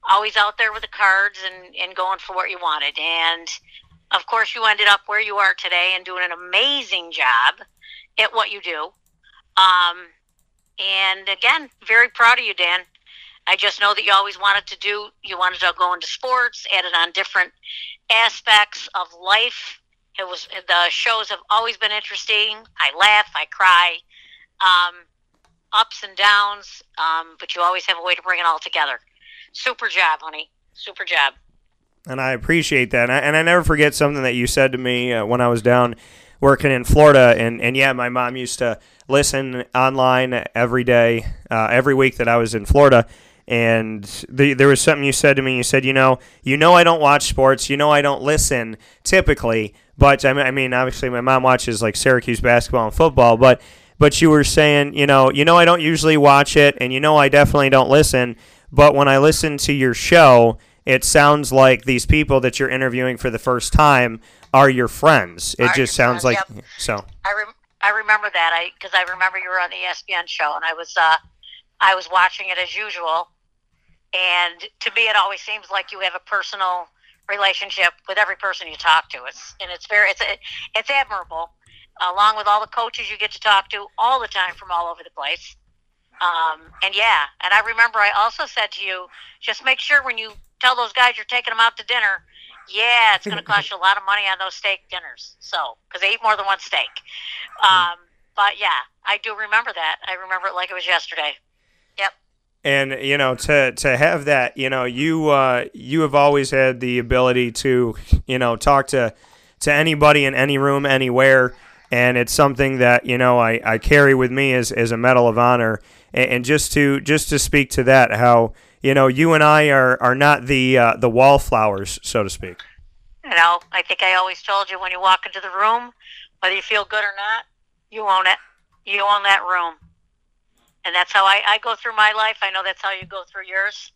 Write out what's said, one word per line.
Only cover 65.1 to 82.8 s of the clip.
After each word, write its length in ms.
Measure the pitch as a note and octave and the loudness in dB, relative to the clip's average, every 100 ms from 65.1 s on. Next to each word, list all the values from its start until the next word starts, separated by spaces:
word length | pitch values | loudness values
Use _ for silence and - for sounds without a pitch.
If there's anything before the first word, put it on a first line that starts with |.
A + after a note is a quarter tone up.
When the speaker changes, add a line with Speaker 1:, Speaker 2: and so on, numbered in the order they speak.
| C#3+ F2+ F2 - - | 4 0 -10 -12 -2
Speaker 2:
It 80 | |
Speaker 1:
Are 40 | B2 | 0
Speaker 2:
just 100 | C3 | 0
Speaker 1:
your 100 | B2 | -2
Speaker 2:
sounds 340 | - B2 A#2+ | 0 0 2
Speaker 1:
friends, 260 | B2+ A2 F#2+ | -2 -2 -6
Speaker 2:
like 60 | G#2+ | -14
Speaker 1:
yep. 100 | - - | -20 -12
Speaker 2:
so. 280 | - G#2 - - G3 | -8 -8 -10 -10 -8
Speaker 1:
I 80 | G#3 | -8
rem-, 180 | G#3+ _ _ _ | -10 _ _ _
I 80 | G3+ | -2
remember 400 | G#3 G#3 G#3+ G#3 | -2 0 -2 0
that, 200 | F#3 E3 | -2 -2
I, 160 | E3+ F3 _ | -2 -6 _
'cause 120 | F#3+ | -4
I 180 | F#3+ F3+ | -4 -4
remember 280 | F#3 F#3 F#3+ | -4 -4 -4
you 100 | F#3 | -6
were 100 | F#3 | -6
on 120 | F3+ | -6
the 60 | F#3 | -8
E 80 | F3+ | -10
S 180 | E3+ | -10
P 100 | - | -8
N 120 | F#3 E3+ | -8 -8
show, 300 | - D3+ D3+ | -6 -6 -4
and 80 | |
I 100 | D#3+ | -8
was, 220 | D#3+ E3+ - | -8 -8 0
uh, 220 | D#3+ D#3+ _ _ - - _ _ | 2 0 _ _ -20 -20 _ _
I 140 | F#3+ F#3+ | 0 0
was 120 | F#3 | -2
watching 380 | F3+ F#3 - F#3+ | 0 0 -2 -10
it 100 | F3+ | -8
as 200 | F3+ F#3+ | -8 -10
usual. 500 | G#3+ F3+ E3 E3 F3+ _ _ _ _ _ _ _ _ | -12 -8 -4 -4 -6 _ _ _ _ _ _ _ _
And 540 | F#3 F#3 F3 F3 E3+ G#3 _ | -6 -2 -2 -2 -6 -20 _
to 100 | - | -8
me, 140 | A3+ A3+ | -4 -2
it 80 | G3+ | 0
always 240 | F#3+ G3 | -2 -6
seems 320 | - G#3+ F#3+ | -12 -14 -8
like 220 | G3 F#3 | -8 -8
you 80 | G3 | -8
have 140 | F#3+ F3+ | -8 -8
a 40 | |
personal 680 | _ G#3 - G3+ F#3 F3+ E3 _ _ _ - | _ -8 -8 -6 -6 -6 -10 _ _ _ -12
relationship 640 | G3+ G3 F#3 G3+ F#3+ F3 _ - | -4 -4 -4 -8 -4 -4 _ -10
with 80 | F#3+ | -4
every 180 | G3+ F#3+ | -4 -4
person 320 | G3 F3+ E3+ | -8 -10 -14
you 80 | D#3 | -8
talk 340 | E3 D#3+ - | 0 0 -2
to. 80 | C3 B2+ | -16 -16
It's, 300 | - - _ | -20 -20 _
and 100 | F#3 | -16
it's 160 | F3 - | -16 -4
very, 220 | G#3 G3+ | -2 -2
it's, 120 | F#3+ G3+ G3+ - - - A3 | -2 -8 -10 -14 -16 -8 -8
it's 140 | G#3+ | -4
admirable, 640 | C#4 C4+ G3+ F3 E3 E3+ _ _ _ _ _ F3+ | -4 -4 -8 -10 -12 -12 _ _ _ _ _ -4
along 280 | F#3 G#3 G#3+ | 2 2 2
with 100 | G#3 | 0
all 140 | G#3 | 0
the 60 | G#3+ | -2
coaches 420 | - | -6